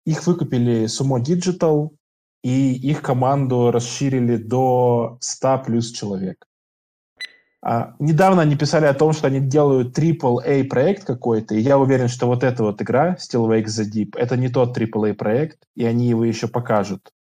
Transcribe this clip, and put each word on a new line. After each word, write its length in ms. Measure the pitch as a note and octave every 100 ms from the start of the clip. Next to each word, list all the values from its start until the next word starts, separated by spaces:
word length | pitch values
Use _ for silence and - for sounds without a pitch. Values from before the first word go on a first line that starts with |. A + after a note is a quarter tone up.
| -
Их 200 | D3+ F3+
выкупили 580 | F3 D3+ B2 A#2+ A#2 A2
Sumo 340 | - C#3 B2+
Digital, 680 | B2+ F3+ F#3 F3+ E3 D3+ D3+ - _ _ _ _
и 300 | B2 C3 C3+
их 280 | B2+ C3+ D3+
команду 720 | - B2+ C3 C#3+ C3 B2 A#2+
расширили 680 | A#2 A#2+ - C#3 C3 A#2+ A#2
до 800 | G#2+ B2+ C3 B2 B2 A#2+ A#2 -
ста 380 | - - C3 C3
плюс 340 | B2+ A#2 A#2
человек. 540 | - G#2 F#2+ F#2 - _ _ _ _ _ _ _ - - _ _ _ -
А, 280 | A#2 - -
недавно 460 | D3 D#3 F#3+ F3+
они 120 | D3+ C#3
писали 300 | D3 D#3+ D3+
о 80 |
том, 180 | C#3 D#3
что 140 | D#3 C#3
они 140 | C3+
делают 560 | C3+ D3+ C#3+ C3 B2 C#3
трипл 440 | E3 D#3+ F3 E3
эй 240 | - C#3
проект 400 | C3 B2 D#3 G3+
какой-то, 520 | - B2 B2 A2+ A2 A2
и 60 |
я 180 | B2 C#3
уверен, 280 | C3+ C3 B2
что 180 | B2 B2
вот 160 | B2
эта 180 | C3 B2
вот 180 | G#2+ G2+
игра, 360 | A2 A#2+ E3+ F3+
Still 320 | - B2 A2+
Wakes 320 | A2+ G#2+ A2
the 40 | G#2
Deep, 240 | G#2+ G2+ -
это 220 | B2 B2+
не 120 | B2+
тот 260 | C3 B2 B2
трипл 300 | A2+ G#2+ G#2+
эй 100 | G#2
проект, 420 | G#2+ A#2+ D#3 - _ -
и 80 |
они 240 | A#2 A#2+ A#2+
его 160 | A2+
еще 240 | A#2 A2+ A#2
покажут. 640 | A#2+ A#2 G#2+ G2 F#2+ - _